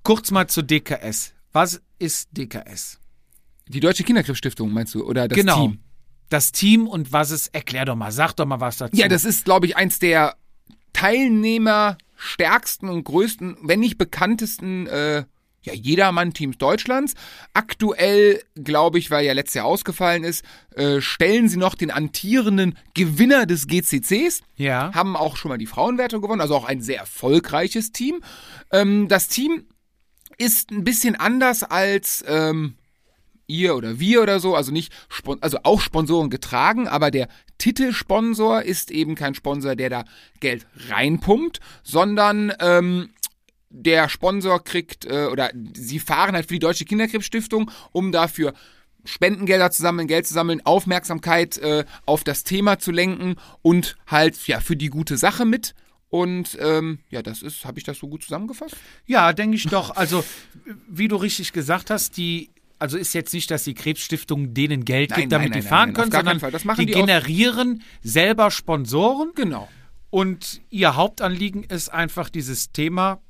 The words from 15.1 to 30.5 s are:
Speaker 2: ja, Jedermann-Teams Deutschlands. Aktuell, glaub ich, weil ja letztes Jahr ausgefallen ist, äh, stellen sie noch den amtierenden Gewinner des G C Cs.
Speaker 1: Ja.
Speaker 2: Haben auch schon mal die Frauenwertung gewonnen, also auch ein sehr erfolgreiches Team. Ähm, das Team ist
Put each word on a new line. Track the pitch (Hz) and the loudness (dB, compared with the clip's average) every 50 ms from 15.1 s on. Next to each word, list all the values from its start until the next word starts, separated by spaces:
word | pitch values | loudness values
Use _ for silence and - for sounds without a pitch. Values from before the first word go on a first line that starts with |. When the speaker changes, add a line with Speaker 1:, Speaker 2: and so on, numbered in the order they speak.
| 151 147 131 _ _ _ _ _ _ _ _ | -2 -2 -4 _ _ _ _ _ _ _ _
Speaker 2:
ja, | - - | -14 -12
Jedermann-Teams | 110 107 135 156 175 196 190 175 170 175 175 156 - 151 135 123 | -6 -2 0 2 4 4 2 2 0 -2 -2 -4 -6 -6 -8 -4
Deutschlands. | _ 135 139 185 220 - 247 254 262 285 285 - - - - - - - - _ | _ 0 0 0 0 0 -2 -2 0 -2 -4 -6 -10 -16 -20 -20 -20 -20 -4 _
Aktuell, | 214 220 - - _ 214 208 - - 175 202 202 202 208 208 202 - - _ _ | -4 -4 -4 -6 _ -2 -2 2 2 2 4 6 6 6 6 4 2 -2 _ _
glaub | 156 139 143 151 151 156 170 160 | -12 -6 0 2 4 4 4 2
ich, | 175 165 - | 0 0 0
weil | 151 147 147 | 0 0 2
ja | 139 | 2
letztes | 131 139 143 - - | 0 -2 -2 -4 -4
Jahr | 135 107 | -2 0
ausgefallen | 143 175 202 - - 170 - 185 175 170 170 160 | 0 0 0 -2 -8 -4 0 0 0 2 0 -2
ist, | 170 165 - - - - - _ _ - | -4 -6 -6 -10 -14 -20 -20 _ _ -4
äh, | - 143 143 143 143 | -2 0 2 2 0
stellen | 135 - - - 170 180 214 240 233 | 0 -4 0 2 4 4 6 6 4
sie | 220 175 | 4 4
noch | 180 185 190 - | 2 0 0 0
den | - 170 151 | -2 -6 -4
amtierenden | - 143 151 147 - - - 190 233 262 226 214 196 196 190 180 - - _ - _ | -2 -4 -4 -4 -6 -6 -2 2 2 2 4 4 2 2 2 0 -2 -4 _ -10 _
Gewinner | - 185 160 151 143 226 254 285 269 226 | 0 0 0 4 4 6 6 8 6 4
des | 165 175 160 139 | 2 0 -4 -2
G | 139 160 185 | 0 0 0
C | 175 - - 135 | 0 2 -2 0
Cs. | - - 190 220 311 349 - - _ _ _ | 0 0 0 2 2 0 -2 -4 _ _ _
Speaker 1:
Ja. | - 139 139 131 123 135 175 196 | -4 -2 -2 0 0 -2 -2 0
Speaker 2:
Haben | 165 185 196 185 | 0 0 0 0
auch | 156 156 151 - | -2 -2 -2 -4
schon | - - 160 | -6 -6 -6
mal | 131 | -6
die | 113 110 | -6 -8
Frauenwertung | 110 - 120 151 233 247 247 254 247 226 214 | -8 -2 -2 0 0 0 -2 -2 -2 -2 -4
gewonnen, | 202 202 220 202 | -4 -4 -2 -2
also | 156 147 147 | 0 0 0
auch | 139 113 | 0 0
ein | 120 135 131 | -2 -6 -6
sehr | 110 120 131 | -4 -6 -6
erfolgreiches | 104 95 - - - - 127 147 165 165 - - 170 175 196 - 226 220 - - | -8 -8 -14 -14 -4 0 4 4 4 2 2 -4 -2 -2 -2 -4 -4 -6 -6 -6
Team. | - 240 277 339 339 - - - - - - - - - _ - | -4 -4 -4 -4 -4 -10 -14 -20 -20 -20 -20 -20 -20 -8 _ 2
Ähm, | 190 202 196 202 208 208 | 2 4 4 4 2 2
das | 170 202 185 - - | 2 2 0 0 -2
Team | - - 262 302 330 311 - _ _ _ _ _ _ _ _ _ _ _ _ - - | -2 -2 0 -2 -2 -2 -6 _ _ _ _ _ _ _ _ _ _ _ _ -20 -8
ist | _ 240 240 | _ 0 0